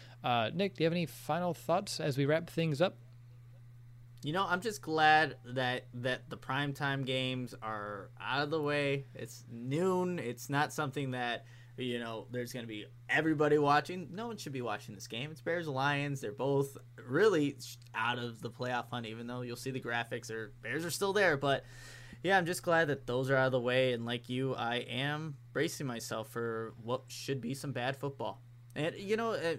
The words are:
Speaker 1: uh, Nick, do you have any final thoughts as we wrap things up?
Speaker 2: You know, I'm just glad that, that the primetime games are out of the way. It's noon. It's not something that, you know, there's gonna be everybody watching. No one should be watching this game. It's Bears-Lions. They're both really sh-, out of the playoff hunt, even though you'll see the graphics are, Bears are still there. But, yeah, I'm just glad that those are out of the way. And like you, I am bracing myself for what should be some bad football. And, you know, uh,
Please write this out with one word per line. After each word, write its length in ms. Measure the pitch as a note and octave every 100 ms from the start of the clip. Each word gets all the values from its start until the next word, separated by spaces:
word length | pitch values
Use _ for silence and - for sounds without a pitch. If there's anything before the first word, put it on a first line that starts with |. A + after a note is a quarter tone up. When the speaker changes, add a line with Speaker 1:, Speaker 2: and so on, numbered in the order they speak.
| - -
Speaker 1:
uh, 300 | C3 A#2+ A2
Nick, 220 | E3 G3 -
do 80 |
you 20 | D#3+
have 80 |
any 120 | F3 E3
final 480 | - - D#3+ F3+
thoughts 480 | E3 - E3+ G#3 -
as 160 | D#3 C3+
we 80 | C#3
wrap 240 | D#3+ E3+
things 320 | - E3 C#3
up? 160 | F#3 - - - - - - - - - - - - -
Speaker 2:
You 120 | C#3
know, 120 | E3+ F#3+
I'm 140 | F3+
just 200 | A3 G3+
glad 540 | - D#3 D#3 D#3 D#3 - B2
that, 420 | B2+ B2+ B2 - B2
that 340 | B2+ A#2+ -
the 80 | G#2+
primetime 680 | - C3+ C#3+ C3+ C#3+ C#3 C3
games 480 | C3 B2+ B2+ B2 -
are 480 | A2 G#2+ G#2 G2+ F#2 -
out 220 | G#2 C3
of 60 | D3
the 120 | D#3+
way. 440 | D3 D3 C#3+ C#3 C3
It's 300 | - A#2 - -
noon. 680 | A#2 B2 D3 F#3+ F#3 F3+ F3
It's 300 | A#2 A#2+ -
not 220 | C#3+ D3
something 400 | - D3+ D3 C3+
that, 340 | B2+ A#2+ A#2 - - - -
you 220 | B2+ A#2+
know, 280 | A#2 A2 A#2
there's 220 | B2 A#2
gonna 140 | B2 A2+
be 180 | G#2+ - - -
everybody 480 | C3+ D#3+ D3+ D3+ D3+
watching. 520 | C#3+ D3 D3 F3+ F3
No 160 | F3+ A#3
one 100 | A3
should 160 | D#3+
be 80 | C#3
watching 320 | A#2+ G#2 -
this 140 | G2 -
game. 240 | A2+ D3
It's 100 | D#3
Bears-Lions. 800 | - E3+ D#3+ C3 C#3 C#3+ C#3+ C#3
They're 100 | A2+
both 460 | G#2 C3 C#3 C#3 - - - A#2
really 480 | C3+ G#3+ E3+ C#3+ -
sh-, 180 | - - - A2+
out 240 | A2+ B2
of 220 | A#2+ A2+
the 80 | A2+
playoff 400 | - B2 B2 A#2+
hunt, 180 | A#2+ A2+
even 200 | A2+ A#2+
though 140 | B2
you'll 140 | B2 A#2+
see 160 | C3+
the 100 | C3
graphics 480 | A#2+ A#2 A#2 B2 A#2
are, 240 | A2+ G#2+ -
Bears 240 | A2+ C3+ E3+
are 60 |
still 220 | - G3
there. 220 | G3 F#3 C#3+
But, 300 | C#3+ C3+ - - - - - -
yeah, 160 | E3+ F#3+
I'm 80 | E3
just 180 | F3+
glad 240 | - E3 D#3+
that 180 | D3 -
those 240 | B2 C3
are 60 | C#3
out 120 | C3
of 40 |
the 80 | B2+
way. 320 | A#2+ B2+ C3
And 140 | A#2+ A#2
like 240 | A#2+ A#2+
you, 260 | B2+ C3+ B2+
I 220 | A#2 A#2+ -
am 480 | A#2+ C#3+ D3+ D#3+ C#3 -
bracing 360 | - D#3+ - C#3+
myself 420 | A#2 A#2 A2+ A2
for 460 | A#2 A#2 A2+ A2+ -
what 240 | A2 B2+ -
should 340 | - - C3+
be 140 | A#2+ C#3
some 180 | D3
bad 240 | B2+ B2 C3+
football. 440 | C#3+ C#3 A2 - - - - -
And, 200 | D3+ -
you 220 | G3 A3
know, 140 | A#3
uh, 240 | F#3 E3